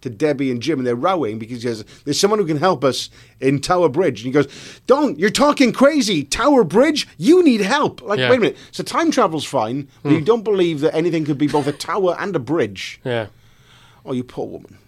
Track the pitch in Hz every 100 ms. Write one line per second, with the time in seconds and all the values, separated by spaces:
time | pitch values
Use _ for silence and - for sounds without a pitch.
0 | 127 107 151 135 139 123 113 147 123 120
1 | 160 190 117 110 113 123 120 110 107 -
2 | - 143 196 214 170 151 165 143 139 123
3 | - - - - 135 143 - 180 170 131
4 | 175 110 123 147 139 - - - - 269
5 | 285 151 202 - 285 285 254 - 269 311
6 | 214 175 139 - 254 277 185 180 302 302
7 | - - 185 359 339 226 196 285 233 -
8 | - 208 220 254 170 - - - 185 285
9 | 330 285 202 156 120 139 110 135 143 _
10 | - 151 151 233 214 196 175 156 151 160
11 | 170 165 147 139 147 151 139 147 - 185
12 | 185 165 185 165 117 160 113 95 - -
13 | 135 120 104 _ _ _ _ - - _
14 | - 127 123 - 110 92 - -